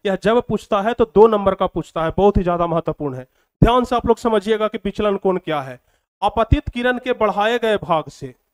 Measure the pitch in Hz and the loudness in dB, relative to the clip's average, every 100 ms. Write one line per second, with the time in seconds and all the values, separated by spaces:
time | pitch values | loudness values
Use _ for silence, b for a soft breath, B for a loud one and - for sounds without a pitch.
0 | 202 190 196 240 - 214 - 208 202 240 | -6 -2 0 0 0 -4 -2 -2 0 0
1 | 233 196 226 214 196 190 185 - - 170 | 2 6 6 4 0 0 -2 -4 -8 -4
2 | 160 160 202 202 180 175 170 165 160 156 | -4 2 2 2 0 0 -2 -2 -4 -6
3 | 147 127 127 _ _ _ 226 247 240 240 | -6 -8 -14 _ _ _ 4 4 0 0
4 | 233 226 240 220 190 220 214 220 202 - | 0 0 0 0 0 -2 -2 -4 -6 -2
5 | 208 196 196 180 - 151 135 123 _ _ | -2 0 -2 -2 -4 -6 -6 -14 _ _
6 | _ _ 202 220 220 294 - 240 247 247 | _ _ -4 -2 2 0 0 -4 -2 -2
7 | 254 247 214 190 214 240 226 208 143 165 | -4 -2 -2 0 -2 0 0 -2 -2 -4
8 | 147 - 135 123 _ | -4 -12 -16 -18 _